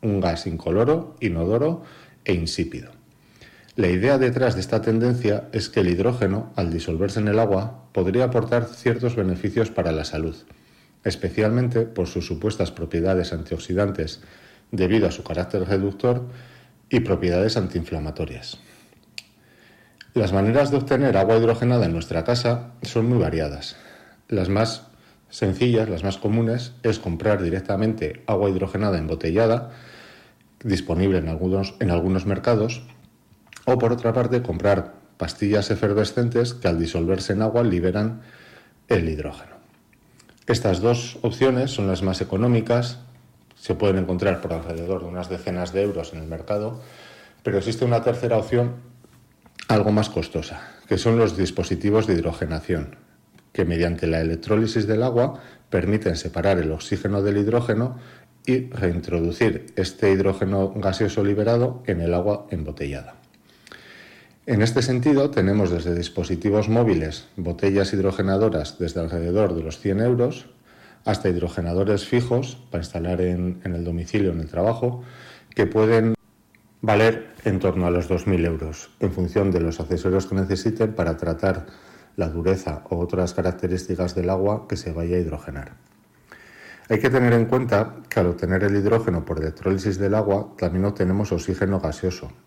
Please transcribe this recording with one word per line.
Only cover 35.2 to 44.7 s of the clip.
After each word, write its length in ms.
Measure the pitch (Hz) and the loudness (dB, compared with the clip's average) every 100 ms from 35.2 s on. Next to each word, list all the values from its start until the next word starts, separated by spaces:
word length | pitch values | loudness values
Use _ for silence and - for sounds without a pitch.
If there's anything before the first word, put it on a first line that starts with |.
| 85 - 101 107 98 | -8 -2 0 2 2
efervescentes 840 | 104 104 101 104 - 120 120 120 | 0 2 2 0 0 0 2 0
que 160 | - 92 | 0 -2
al 100 | 82 | 0
disolverse 540 | 82 87 82 92 - | 0 0 0 0 0
en 80 | 98 | 0
agua 220 | 110 117 | 2 2
liberan 580 | 120 87 90 95 107 117 - - - - - _ _ | 2 2 2 0 -2 -4 -14 -20 -20 -20 -20 _ _
el 220 | 107 82 | 0 0
hidrógeno. 460 | 76 76 - - - _ _ _ _ _ _ - - - | -4 -8 -10 -18 -20 _ _ _ _ _ _ -20 -20 -2
Estas 340 | 117 107 87 | 0 2 2
dos 380 | 110 120 - - | 2 2 -2 -4
opciones 480 | 117 - 131 127 131 | -4 2 2 4 0
son 160 | - 98 | 0 -2
las 160 | 92 | 0
más 180 | 98 90 | 0 -2
económicas, 800 | - 95 120 120 110 120 123 - - - _ _ _ _ | -2 0 4 2 4 0 0 -6 -18 -20 _ _ _ _
se 200 | - 80 | -6 0
pueden 220 | 104 95 | 2 2
encontrar 420 | 90 90 101 87 | 2 0 0 0
por 140 | - | -2
alrededor 480 | 82 82 | -6 -6